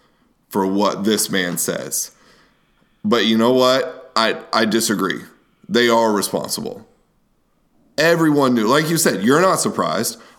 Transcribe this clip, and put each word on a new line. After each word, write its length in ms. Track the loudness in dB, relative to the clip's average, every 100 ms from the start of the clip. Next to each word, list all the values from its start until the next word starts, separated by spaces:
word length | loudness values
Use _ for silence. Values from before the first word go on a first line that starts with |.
| _ _ _ _ _
for 180 | -4 -2
what 380 | 0 0 -2
this 260 | -2 -2 -2
man 280 | -2 -4 -4
says. 540 | -6 -6 -8 -8 -10 _ _ _ _ _ _ _ _ _
But 220 | -2 0 2
you 120 | 2
know 140 | 2
what? 640 | 4 4 2 -2 -10 -8 -2
I, 260 | -2 -2 -4
I 100 | -2
disagree. 560 | 0 0 0 -2 -2 -4 -12 _ _ _ -2
They 220 | 0 4
are 240 | 4 2
responsible. 760 | 0 -2 -6 -6 -8 -8 -12 -18 _ _ _ _ _ _ _ _ _ _ -2
Everyone 560 | 2 2 2 2 2 2
knew. 120 | 2
Like 220 | 2 2
you 60 | 0
said, 260 | 0 0
you're 200 | 2 4
not 180 | 4 2
surprised. 580 | -2 -2 -2 -2 -4 -8 -18